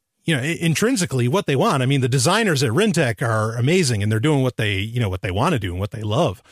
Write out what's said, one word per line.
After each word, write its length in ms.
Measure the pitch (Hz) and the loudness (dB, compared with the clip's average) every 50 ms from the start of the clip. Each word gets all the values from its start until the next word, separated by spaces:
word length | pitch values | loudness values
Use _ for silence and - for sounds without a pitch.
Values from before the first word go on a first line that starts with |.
| _ _ _ _ _ | _ _ _ _ _
you 120 | - 165 | -2 -2
know, 60 | 135 117 | -2 -2
i-, 160 | 151 170 - | -2 -4 -2
intrinsically 680 | 170 165 156 - 202 226 269 220 180 - - 127 120 123 | 0 0 0 2 2 0 0 0 -2 -2 0 0 0 2
what 180 | 127 202 202 | 0 0 0
they 100 | - 143 | 0 0
want. 260 | 131 170 233 190 139 127 | 2 2 2 2 2 2
I 40 | |
mean, 140 | 127 139 139 | 2 2 0
the 80 | 123 127 | 0 0
designers 540 | 120 139 117 156 180 214 233 208 165 131 135 | 0 2 2 2 2 2 2 2 2 0 0
at 80 | 131 | 0
Rintech 560 | 107 143 214 226 175 170 160 123 110 - 143 | 2 2 2 2 2 2 0 0 -2 -2 -2
are 300 | 117 113 110 107 110 113 | 0 0 0 0 -2 -2
amazing, 460 | 120 120 131 170 190 180 131 123 104 101 | -2 0 2 2 2 2 2 0 0 0
and 80 | 107 | 0
they're 100 | 110 110 | 0 2
doing 220 | 110 151 156 139 131 | 2 2 2 2 2
what 140 | 127 - | 0 0
they, 180 | - 117 104 101 95 | -2 -2 -2 0 -2
you 220 | 98 110 117 123 | -4 -4 -2 -2
know, 80 | 117 101 | -2 -2
what 140 | 92 90 - | -2 -4 -4
they 80 | 104 | -4
wanna 280 | 87 95 123 170 180 123 | -2 0 0 0 0 0
do 120 | 95 92 | -2 -4
and 100 | 85 87 | -4 -4
what 100 | 98 107 | -6 -6
they 120 | - 107 110 | -6 -8 -6
love. 400 | 107 104 123 175 135 92 - _ - | -4 0 0 0 0 -2 -6 _ -20